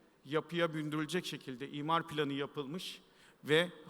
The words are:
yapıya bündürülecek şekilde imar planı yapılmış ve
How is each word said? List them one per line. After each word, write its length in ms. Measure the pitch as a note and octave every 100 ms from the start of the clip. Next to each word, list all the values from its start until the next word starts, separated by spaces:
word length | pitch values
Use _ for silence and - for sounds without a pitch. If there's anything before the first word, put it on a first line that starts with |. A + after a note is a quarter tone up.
| - _ C#3
yapıya 480 | D#3 D3+ E3+ E3+
bündürülecek 520 | D#3 D3+ D3+ D3+ F3 F3
şekilde 440 | D3+ - B2+ C#3
imar 380 | D3 D3 E3 E3
planı 260 | D3+ C#3+
yapılmış 680 | C#3 C#3+ D3+ C3+ F3 - - - _ - -
ve 260 | - D#3 F3+ - -